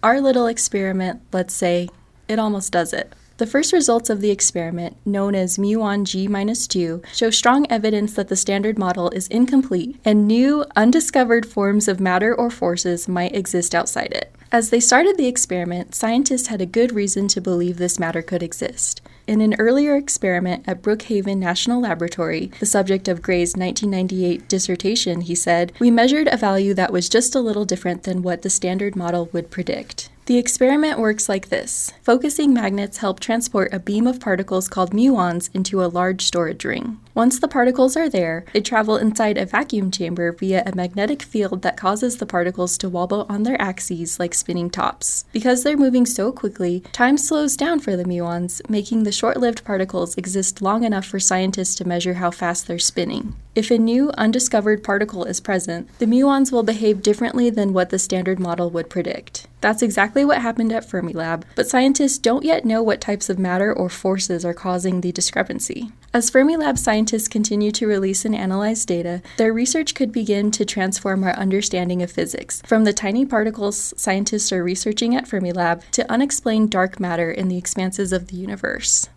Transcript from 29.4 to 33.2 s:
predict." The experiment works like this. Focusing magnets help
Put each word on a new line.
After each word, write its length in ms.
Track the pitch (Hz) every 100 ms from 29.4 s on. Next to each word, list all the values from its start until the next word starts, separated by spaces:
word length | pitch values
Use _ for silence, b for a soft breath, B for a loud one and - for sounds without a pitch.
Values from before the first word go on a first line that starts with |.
| 170
predict." 580 | - 180 - - - - - -
The 120 | 247
experiment 600 | 247 - 254 285 311 -
works 300 | 220 214 -
like 220 | 196 196
this. 420 | - - - - -
Focusing 520 | - 247 294 285 294
magnets 420 | 247 208 196 202 -
help 240 | 208 190